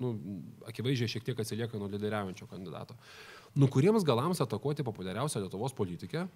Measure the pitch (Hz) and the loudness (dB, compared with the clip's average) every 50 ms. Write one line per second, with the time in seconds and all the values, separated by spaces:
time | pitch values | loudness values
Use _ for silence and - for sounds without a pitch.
0 | 127 123 113 104 73 98 98 82 67 113 - - - 117 - - 113 135 143 117 | -2 -2 -2 -4 -6 -6 -6 -8 -8 -12 -14 -14 -14 -12 -8 -2 0 0 2 2
1 | 123 110 - 110 - 131 120 - 107 - 107 110 120 110 - 104 101 95 104 101 | 2 0 -2 -4 -4 -4 -2 -2 -2 -2 -2 -4 -4 -4 -4 -4 -4 -4 -4 -2
2 | 104 104 107 104 98 92 90 - - - 95 90 95 82 73 - - - - - | -2 0 0 0 -2 -4 -6 -10 -12 -12 -10 -10 -8 -8 -8 -10 -10 -12 -14 -18
3 | - - - - - - - - - - - 143 139 131 - 131 151 202 226 220 | -18 -20 -18 -18 -18 -18 -18 -20 -20 -2 6 6 6 8 8 6 6 8 6 6
4 | 175 139 117 117 143 180 180 - 135 - 107 98 - 147 151 - 135 117 104 95 | 6 6 4 4 4 2 2 2 2 0 0 -2 0 -2 -2 0 -2 -4 -4 -4
5 | 92 92 90 113 143 151 - 110 95 90 95 98 123 131 - - 101 87 87 - | -6 -4 -2 -2 -2 0 0 -2 -4 -2 -4 -4 -4 -4 0 -2 -2 -2 -2 -6
6 | 98 - - 165 185 180 - | -8 -6 -4 -4 -4 -6 -8